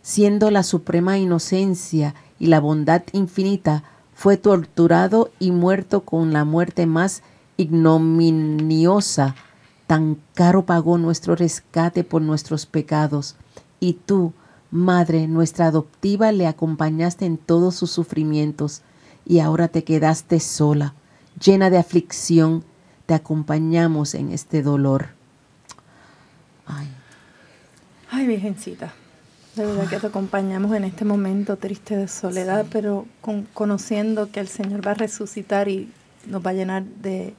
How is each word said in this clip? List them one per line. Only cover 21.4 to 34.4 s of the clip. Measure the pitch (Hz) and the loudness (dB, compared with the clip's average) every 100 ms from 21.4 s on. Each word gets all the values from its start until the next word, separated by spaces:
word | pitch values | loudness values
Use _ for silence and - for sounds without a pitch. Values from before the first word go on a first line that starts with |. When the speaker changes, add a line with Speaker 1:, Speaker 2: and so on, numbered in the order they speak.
Speaker 1:
llena | 190 196 190 | 4 6 4
de | 180 | 4
aflicción. | 165 175 - - - 165 160 165 160 _ _ _ - | 2 0 -2 -10 2 4 4 0 -6 _ _ _ -2
Te | |
acompañamos | 160 160 156 151 151 160 165 170 156 147 | -2 0 -6 -2 -2 0 2 2 0 -4
en | - 139 | -6 -6
este | 147 - 156 | -8 -4 -2
dolor. | 139 143 139 135 - - _ _ _ _ - - _ _ _ _ _ _ _ _ - | 0 0 2 0 -2 -14 _ _ _ _ -20 -20 _ _ _ _ _ _ _ _ -16
Ay. | 143 143 131 _ - _ _ _ _ _ _ _ _ - | -14 -14 -16 _ -20 _ _ _ _ _ _ _ _ -8
Speaker 2:
Ay, | 254 262 | -4 -2
Virgencita, | 214 202 196 - 175 165 - _ _ _ _ _ 220 | -2 -4 -8 -12 -14 -16 -18 _ _ _ _ _ -8
de | 208 | -4
verdad | 202 175 | -4 -4
que | 196 | -4
te | 208 | -6
acompañamos | 202 190 202 196 190 202 214 | -6 -4 -4 -4 -2 -2 -2
en | |
este | 196 190 | -4 -4
momento | 214 202 196 196 202 196 | -2 -2 -2 -4 -4 -6
triste | 196 196 - 208 | -8 -10 -6 -6
de | 196 | -6
soledad, | - 185 180 185 202 | -8 -8 -6 -2 -2
Speaker 1:
Sí. | 214 | -2
Speaker 2:
pero | 220 208 202 - _ | -4 -4 -6 -8 _
con-, | - 208 202 | -8 -8 -8
conociendo | - 208 196 - 208 214 220 208 | -6 -4 -4 -4 -4 -2 -4 -4
que | |
el | 208 | -8